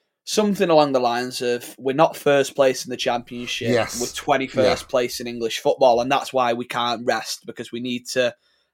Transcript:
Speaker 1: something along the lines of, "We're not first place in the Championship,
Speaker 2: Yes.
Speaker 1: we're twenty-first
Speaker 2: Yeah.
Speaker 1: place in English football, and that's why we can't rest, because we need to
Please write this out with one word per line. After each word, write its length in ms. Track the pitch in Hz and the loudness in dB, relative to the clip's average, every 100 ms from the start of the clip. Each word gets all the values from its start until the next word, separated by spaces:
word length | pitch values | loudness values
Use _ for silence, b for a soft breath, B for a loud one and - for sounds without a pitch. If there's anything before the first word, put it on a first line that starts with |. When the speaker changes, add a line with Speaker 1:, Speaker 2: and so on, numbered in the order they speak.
| _ _ | _ _
Speaker 1:
something 460 | - - 208 196 185 | -6 0 0 2 4
along 220 | 156 143 | 6 6
the 80 | 135 | 2
lines 420 | 123 120 123 123 | 0 -2 -4 -4
of, 320 | 127 120 - - | -4 -4 -6 -8
"We're 160 | 127 | -2
not 220 | 135 160 - | 2 2 2
first 380 | 147 143 - | 2 2 2
place 300 | - 135 127 | 2 2 0
in 60 | 127 | -6
the 60 | 120 | -6
Championship, 720 | 131 120 - 120 120 - 117 | -4 -4 -6 -12 -10 -6 0
Speaker 2:
Yes. 320 | 120 107 117 | 0 -2 -6
Speaker 1:
we're 60 | 123 | -8
twenty-first 760 | - - 135 135 - 127 - | -6 -2 -2 -2 0 2 0
Speaker 2:
Yeah. 40 | - | -2
Speaker 1:
place 320 | 131 123 - | -2 -2 -6
in 60 | 120 | -10
English 340 | 120 113 - | -6 -6 -2
football, 400 | - 123 131 117 | 2 6 6 6
and 100 | 123 | 2
that's 220 | 139 - | 0 0
why 200 | 131 120 | 0 2
we 120 | 120 120 | 0 -4
can't 380 | 123 120 113 120 | -4 -2 -2 -2
rest, 400 | 113 - - - | -2 -4 -12 -12
because 260 | - 117 | -14 -10
we 80 | 120 | -8
need 260 | 123 123 - | -6 -6 -4
to 260 | 127 120 - _ _ _ | -2 -2 -4 _ _ _